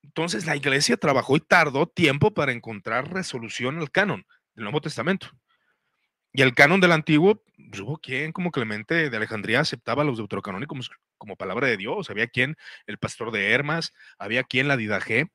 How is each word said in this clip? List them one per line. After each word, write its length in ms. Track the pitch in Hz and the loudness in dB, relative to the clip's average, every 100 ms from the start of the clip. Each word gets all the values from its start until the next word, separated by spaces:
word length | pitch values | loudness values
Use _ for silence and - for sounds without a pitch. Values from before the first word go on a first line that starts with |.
Entonces 420 | - - 170 214 160 | -10 -6 -4 -4 -4
la 100 | 143 | -2
iglesia 400 | 143 135 147 233 | 0 2 2 2
trabajó 400 | 156 127 - 151 | 2 2 2 0
y 60 | |
tardó 440 | _ 180 151 131 165 | _ 4 4 2 -2
tiempo 480 | - 156 143 214 | 2 2 4 2
para 200 | 214 143 | 2 -2
encontrar 580 | 120 110 107 110 117 147 | -2 -8 -10 -4 -4 -4
resolución 680 | 185 180 127 113 - 123 160 | -8 -6 -8 -8 -6 -4 -4
al 120 | 151 | -4
canon 340 | - 202 110 _ _ _ | -2 0 -2 _ _ _
del 100 | - | -12
Nuevo 160 | 104 151 | -6 -4
Testamento. 480 | 156 127 143 190 - _ _ _ _ _ _ _ _ _ _ | -6 -4 -2 -2 -6 _ _ _ _ _ _ _ _ _ _
Y 120 | 135 | 2
el 100 | 131 | 4
canon 260 | 123 143 190 | 8 6 8
del 140 | 180 | 6
Antiguo, 500 | 160 156 151 185 220 _ _ - | 4 4 4 6 2 _ _ -18
pues, 120 | 101 | -12
hubo 160 | 101 156 | -10 -10
quien, 340 | - 131 156 | -8 -6 -6
como 200 | 165 175 | -4 -4
Clemente 580 | 151 110 107 107 165 151 | -4 -4 -6 -2 0 0
de 80 | 110 | -2
Alejandría, 420 | 107 110 98 117 | -4 -4 0 0
aceptaba 460 | 156 120 - 123 151 | 0 -4 -4 0 0
los 120 | 113 | -2
deuterocanónicos 720 | 104 101 101 95 - 139 120 | -6 -6 -6 -8 -8 -10 -12
como, 120 | - _ _ | -16 _ _
como 180 | 104 92 | -18 -10
palabra 320 | 95 101 131 | -6 -2 0
de 80 | 110 | 0
Dios, 340 | 101 202 160 | -4 -6 -6
había 180 | 101 120 | -4 -4
quien, 280 | 123 131 156 - - - | -2 -2 -4 -16 -20 -14
el 140 | 104 | -8
pastor 320 | - - 117 | -8 -8 -6
de 200 | 110 98 | -2 0
Hermas, 420 | 120 143 165 160 _ - _ | 0 0 -4 -6 _ -20 _
había 260 | 101 120 | -4 -4
quien 260 | 131 131 139 | -2 -2 0
la 80 | 135 | 0
Didaché 520 | 107 98 - 113 170 | 0 -4 0 -2 -2